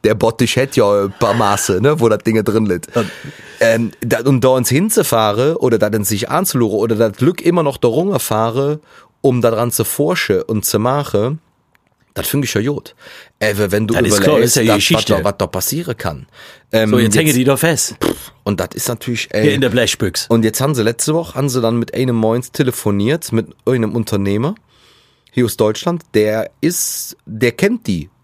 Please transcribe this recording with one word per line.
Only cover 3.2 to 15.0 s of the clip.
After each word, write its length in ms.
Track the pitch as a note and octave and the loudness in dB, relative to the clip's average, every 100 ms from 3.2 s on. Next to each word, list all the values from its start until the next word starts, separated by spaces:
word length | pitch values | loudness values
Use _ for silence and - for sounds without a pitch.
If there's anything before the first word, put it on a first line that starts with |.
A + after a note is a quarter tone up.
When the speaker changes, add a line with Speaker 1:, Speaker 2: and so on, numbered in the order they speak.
| C#2+ - - - | -18 -18 -20 0
Speaker 1:
Ähm, 300 | A2+ A2+ A2+ - | 2 2 -2 -6
da, 200 | A#2+ A#2 | -4 0
und 200 | B2 C3+ | 2 4
da 60 | C3 | 4
uns 200 | C3 A#2+ | 2 2
hinzufahren 840 | C3 G#3+ G#3+ E3 A2+ A2 G#2 C3+ E3 | 0 2 0 2 2 2 2 0 0
oder 200 | B2+ A2+ | 2 2
da 120 | G#2 | 2
dann 140 | A2 G2 | 0 -2
sich 240 | G2+ A#2 | -4 -2
anzuluren 500 | D3 F#3+ C3 A2+ G2+ | -2 -2 0 0 0
oder 160 | A2+ G#2+ | -2 2
das 180 | A2+ G2+ | 0 2
Glück 240 | C3 F3+ | 0 2
immer 200 | E3+ F3 | 0 2
noch 160 | D3 C3 | 0 0
da 100 | B2 | 0
runterfahren, 880 | A#2+ F#3+ E3 - G#2+ A2+ A#2+ C#3 D3+ _ - _ _ | 2 0 -2 -2 0 0 0 -2 -4 _ -20 _ _
um 200 | C#3 B2 | 0 4
daran 280 | A#2 A2 A#2+ | 2 2 -2
zu 120 | - | -2
forschen 580 | G#2+ - D3 F#3 - F#2 | -4 -2 -2 -2 0 0
und 200 | - A2 - | 0 -4 -2
zu 140 | G#2+ | -2
machen, 600 | A2+ C#3+ C#3 G2+ A#2 D#3 _ _ _ _ _ _ _ | 0 -2 -2 -2 -2 -4 _ _ _ _ _ _ _
das 140 | - - | -10 -4
find 180 | C#3 C3 | -2 -2
ich 80 | |
ja 80 | G#2+ | -2
gut. 340 | A#2+ D3 - - - - - _ | -2 -6 -10 -20 -20 -20 -20 _
Äh, 140 | G#2+ G#2 | -2 0
wenn 280 | G#2 G2+ A2 | 0 0 0
du 60 | |
Speaker 2:
Das 100 | A2+ | 0
ist 40 | F2+ | 2
Speaker 1:
überlegst, 160 | G#2 | 2
Speaker 2:
klar, 160 | G2 D#3 | 4 4
ist 160 | A#2+ C3+ | 2 2
ja 60 | |
die 60 | A2+ | 2
Speaker 1:
dass, 60 | G#2 | 2
Speaker 2:
Geschichte. 360 | - A2 | 2 0